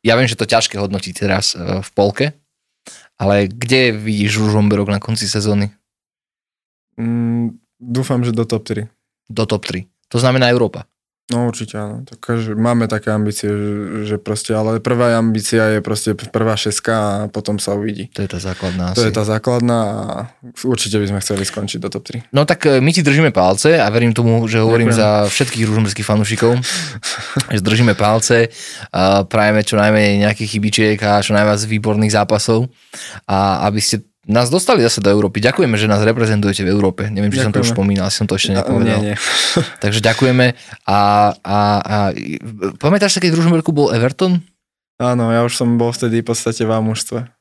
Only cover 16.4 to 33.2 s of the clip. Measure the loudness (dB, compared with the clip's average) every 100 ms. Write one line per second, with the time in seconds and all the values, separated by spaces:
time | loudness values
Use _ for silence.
16.4 | 0 0 -2 -4 -2 -2 -2 -2 -6 -8
17.4 | -6 -6 -4 -4 -4 -8 -10 -8 -6 -6
18.4 | -8 -6 -6 -4 -2 0 0 0 -2 -2
19.4 | 0 0 2 0 -2 -4 -6 -8 -10 _
20.4 | -20 -8 -4 -2 -2 -2 -2 -2 -4 -4
21.4 | -4 -6 -8 -6 -8 -10 -10 -14 -4 -2
22.4 | 0 2 2 4 2 2 2 4 2 4
23.4 | 2 4 4 4 2 2 2 2 2 2
24.4 | 2 2 4 4 4 2 4 2 0 0
25.4 | -2 0 0 2 0 -2 -2 0 0 2
26.4 | 2 2 -2 -6 -6 -10 -10 -10 -6 -6
27.4 | -2 -2 0 2 2 2 2 2 2 2
28.4 | 2 -2 -16 -16 -8 0 2 2 2 2
29.4 | 2 2 2 2 2 4 2 2 0 0
30.4 | -4 -2 -2 2 2 2 2 2 2 2
31.4 | 2 2 0 -2 0 0 2 2 2 0
32.4 | 2 0 0 _ _ -18 -16 -18